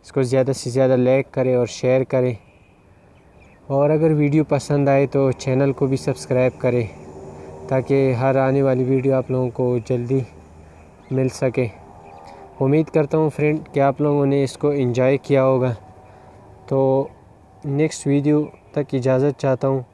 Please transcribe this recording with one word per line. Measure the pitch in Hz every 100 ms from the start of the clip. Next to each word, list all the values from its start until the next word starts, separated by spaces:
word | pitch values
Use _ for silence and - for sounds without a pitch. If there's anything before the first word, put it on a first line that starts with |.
इसको | - 143
ज़्यादा | 127 131 127
से | 131 127
ज़्यादा | 123 131 127
like | 127 135 135
करें | - 127 123
और | 117
share | - 127 131 131
करें, | 131 127 113 _ _ _ _ _ _ _ - - - - - -
और | 139 147
अगर | 156 160 151
वीडियो | 143 156 151
पसंद | 143 - 143 139
आए | 139 139
तो | 139 135
channel | 123 - 127 139
को | 135 135
भी | 135
subscribe | - 131 - 127 127 -
करें | 127 123 104 - - - - - - - -
ताकि | 131 117 139 135
हर | 120 135 135
आने | 135 139
वाली | 135 127 127
वीडियो | 135 135 131
आप | 127
लोगों | 127 127
को | 117 127 123 113
जल्दी | 123 120 135 120 - - - - - - - -
मिल | 131 131
सके। | - 135 127 120 - - - - - - - - -
उम्मीद | 135 151 151
करता | 160 147 160
हूँ | 156
फ्रेंड | - 151 151 151
कि | 147
आप | 139 135
लोगों | 147 143 143
ने | 139
इसको | 135 - 147
enjoy | 143 123 120 127 139
किया | - 139
होगा। | 131 131 127 113 - - - - - - - - -
तो | 135 135 135 139 - - - - - 147
next | 139 156 - 143
video | 143 143 151 147 - - -
तक | 143
इजाज़त | 135 127 131 143 135
चाहता | 135 127 135
हूँ। | 135 120